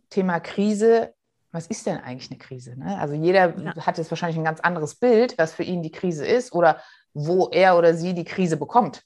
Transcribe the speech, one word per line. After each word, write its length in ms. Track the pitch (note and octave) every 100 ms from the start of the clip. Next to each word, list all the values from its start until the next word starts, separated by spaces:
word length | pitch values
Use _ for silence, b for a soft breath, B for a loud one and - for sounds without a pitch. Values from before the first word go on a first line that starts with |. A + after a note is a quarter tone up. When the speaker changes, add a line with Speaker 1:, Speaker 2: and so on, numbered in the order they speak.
| _
Speaker 1:
Thema 300 | G3+ F#3 E3+
Krise, 720 | - - G#3 G#3 A3+ A3+ - _ _ _ _
was 140 | E3+ -
ist 200 | A3 G#3
denn 120 | D#3
eigentlich 320 | B2+ B2+ -
eine 80 | -
Krise, 400 | - B2+ B2+ B2+
ne? 200 | E3 G3
Also 160 | D3+
jeder 440 | D3 E3 F#3+ F3+ E3
Speaker 2:
Ja. 160 | D3 D#3+ F3
Speaker 1:
hat 120 | F3
jetzt 120 | D#3+
wahrscheinlich 260 | E3 F3 D#3+
ein 60 |
ganz 160 | D#3+ D#3+
anderes 340 | E3+ F3 D3+ -
Bild, 400 | B3 A3+ A#3+ G3+
was 160 | D#3+
für 80 | -
ihn 200 | F3 F3+
die 80 | D#3+
Krise 360 | - F3+ D#3 C3+
ist 260 | B3 B3
oder 300 | F3 E3 D3 B B B D3
wo 300 | D3+ F#3 F3+
er 300 | E3 F#3 F3
oder 160 | E3+
sie 180 | E3 F3
die 120 | F3
Krise 340 | E3 - F3 D3+
bekommt, 440 | C#3+ A#3+ E3+ -